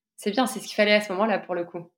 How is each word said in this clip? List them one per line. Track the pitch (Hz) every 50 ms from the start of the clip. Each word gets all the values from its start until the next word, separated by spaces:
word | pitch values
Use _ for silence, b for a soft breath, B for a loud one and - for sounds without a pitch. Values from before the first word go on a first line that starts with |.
| _ _ _ -
C'est | - 208
bien, | 202 254 254
c'est | 214 - 202
ce | - -
qu'il | -
fallait | - 214 208 208
à | 208
ce | 208 - 190
moment-là, | 185 214 226 202 180
pour | - - 180
le | 175 175
coup. | 175 - 175 170 - _